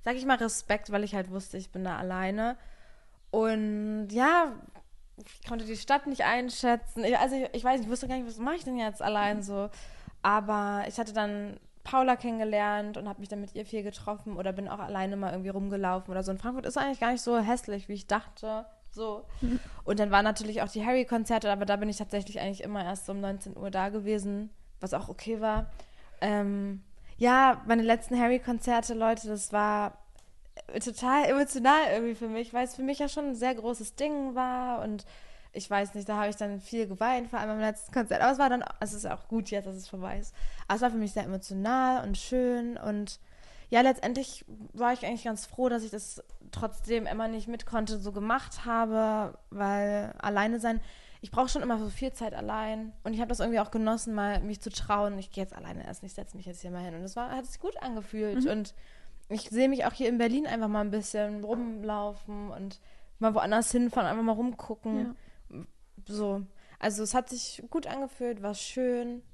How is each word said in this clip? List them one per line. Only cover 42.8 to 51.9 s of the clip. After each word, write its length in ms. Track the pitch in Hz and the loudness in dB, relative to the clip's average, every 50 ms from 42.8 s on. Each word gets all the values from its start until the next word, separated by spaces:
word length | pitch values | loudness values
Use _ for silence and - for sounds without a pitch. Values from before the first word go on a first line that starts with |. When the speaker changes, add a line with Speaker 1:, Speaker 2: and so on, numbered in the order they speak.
| - 214 208 208 208 202 - - - - - - - - - - - - | -2 -2 -2 -2 -2 -4 -8 -14 -16 -20 -20 -20 -20 -18 -18 -18 -6 4
Speaker 1:
ja, 100 | - 226 | 6 8
letztendlich 640 | 247 262 262 - - 214 247 254 269 - - - - - 226 214 214 - - | 8 8 8 6 2 -2 0 0 -4 -6 -8 -14 -14 -16 -16 -14 -14 -14 -4
war 200 | 202 240 240 247 | 0 2 2 2
ich 140 | 247 - | 2 0
eigentlich 160 | - 240 226 - | -4 -4 -2 -2
ganz 220 | 240 220 202 - | -4 -4 -4 -6
froh, 220 | - - - 254 254 | -12 -2 0 2 2
dass 160 | 240 233 220 | 2 2 -2
ich 60 | 220 - | -4 -8
das 300 | 214 208 - - - - - - - - - | -8 -10 -10 -12 -14 -14 -14 -14 -16 -14 -10
trotzdem 560 | - - - 220 - - - 214 233 233 220 | -8 -4 -4 -4 -2 -4 -2 0 0 0 0
Emma 220 | - - 214 226 220 | -2 -2 -2 -2 -2
nicht 180 | 226 220 214 | -2 -4 -4
mit 200 | 233 233 226 - | -6 -6 -6 -6
konnte, 320 | - - 233 220 214 214 208 | -2 0 0 0 2 0 -2
so 120 | 196 208 | -2 -4
gemacht 540 | 196 202 202 214 226 269 - - - - - | -4 -2 0 0 0 0 0 -4 -10 -8 -2
habe, 760 | 240 233 226 226 220 220 220 220 220 220 214 214 175 - - - - | 0 2 2 2 4 4 4 4 4 2 2 0 -2 -6 -10 -18 -12
weil 640 | - 202 202 196 202 202 202 202 208 208 208 208 - - | -4 -2 0 2 2 2 2 2 0 0 -2 -4 -8 -4
alleine 380 | - 208 208 202 202 220 233 240 | -4 0 2 2 2 2 2 0
sein, 220 | 220 233 226 226 - - - - - - - - | 0 0 0 0 -2 -4 -8 -16 -18 -20 -18 -16
ich 100 | - - | -14 -4
brauche 180 | - - 254 254 | 2 2 2 4
schon 140 | - 294 - | 4 0 2
immer 160 | 247 233 220 | 2 0 0
so 100 | 220 | 0
viel 240 | 208 | -2